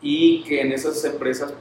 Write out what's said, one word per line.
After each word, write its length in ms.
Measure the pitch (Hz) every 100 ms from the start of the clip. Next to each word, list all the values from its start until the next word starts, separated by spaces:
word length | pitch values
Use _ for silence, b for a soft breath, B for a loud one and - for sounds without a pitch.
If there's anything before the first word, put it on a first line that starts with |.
y 420 | 147 151 165 165
que 160 | 151 143
en 120 | 135
esas 320 | 135 151 151
empresas, 480 | 151 143 131 127 143 -